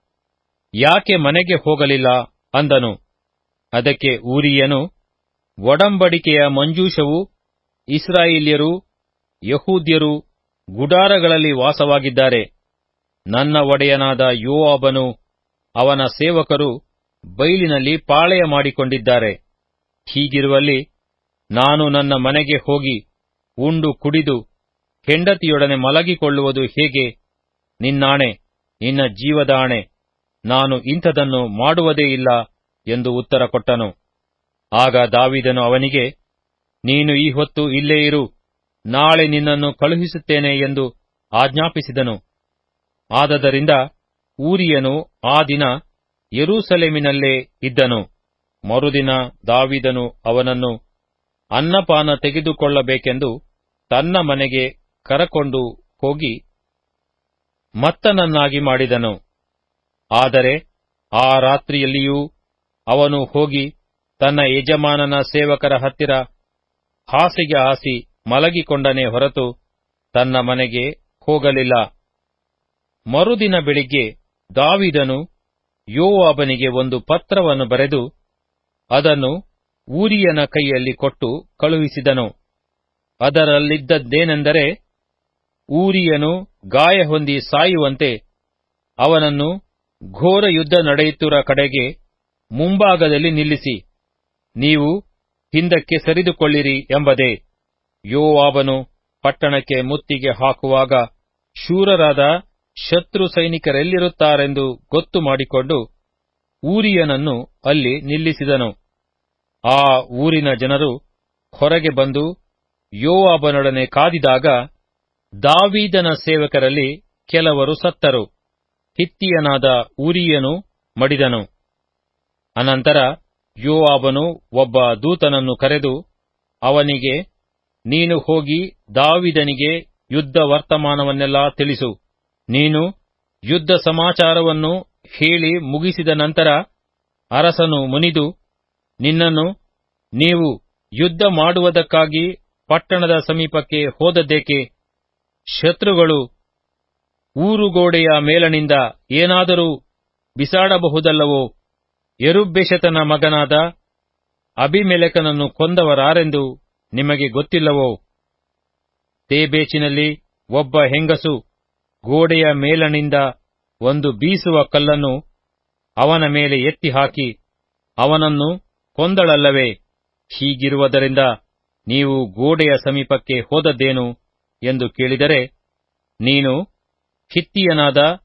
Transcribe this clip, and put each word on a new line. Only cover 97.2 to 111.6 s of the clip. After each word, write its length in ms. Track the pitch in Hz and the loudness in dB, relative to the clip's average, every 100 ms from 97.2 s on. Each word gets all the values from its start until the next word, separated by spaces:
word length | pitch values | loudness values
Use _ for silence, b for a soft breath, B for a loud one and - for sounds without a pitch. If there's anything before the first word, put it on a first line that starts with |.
| 127 101 - _ _ _ _ _ | 0 -2 -10 _ _ _ _ _
ಯೋವಾಬನು 800 | 101 135 151 147 143 139 135 131 127 _ _ _ | -6 0 2 4 4 2 -2 -4 -8 _ _ _
ಪಟ್ಟಣಕ್ಕೆ 580 | 139 - 147 139 - 131 | -4 -2 -2 -2 -2 -4
ಮುತ್ತಿಗೆ 500 | 127 147 - 139 135 | -2 -6 -6 -4 -4
ಹಾಕುವಾಗ 640 | 135 135 - 135 131 131 131 117 _ _ _ _ | 0 0 0 0 0 2 0 -2 _ _ _ _
ಶೂರರಾದ 880 | - - 180 196 185 151 139 139 175 - _ _ - | -18 -4 0 2 4 2 4 2 0 -6 _ _ -16
ಶತ್ರು 500 | - 175 - 202 185 | -2 -2 -2 -2 -2
ಸೈನಿಕರೆಲ್ಲಿರುತ್ತಾರೆಂದು 1500 | - 165 165 156 135 160 185 175 - 151 147 143 139 135 | 0 -2 -2 -2 -2 0 0 -2 0 2 2 0 -2 -4
ಗೊತ್ತು 460 | 123 _ 147 - 185 | -6 _ -4 -2 -4
ಮಾಡಿಕೊಂಡು 800 | 147 135 135 131 131 151 110 _ _ _ _ _ _ _ | -2 -2 -2 -2 -2 -4 -6 _ _ _ _ _ _ _
ಊರಿಯನನ್ನು 960 | 143 208 214 185 156 135 151 120 123 _ | -2 0 2 2 0 0 -2 -6 -8 _
ಅಲ್ಲಿ 360 | 135 147 123 143 | -2 0 0 -4
ನಿಲ್ಲಿಸಿದನು. 880 | 139 151 160 151 143 135 117 101 _ _ _ _ _ _ _ _ | -4 -4 -4 -4 -2 -2 -2 -8 _ _ _ _ _ _ _ _
ಆ 360 | 117 135 139 131 | 2 4 4 4
ಊರಿನ 540 | 123 123 156 160 143 | 0 -2 0 0 0
ಜನರು 420 | 123 131 139 147 123 - _ _ _ _ | -2 -2 0 -2 -4 -12 _ _ _ _
ಹೊರಗೆ 360 | - | -2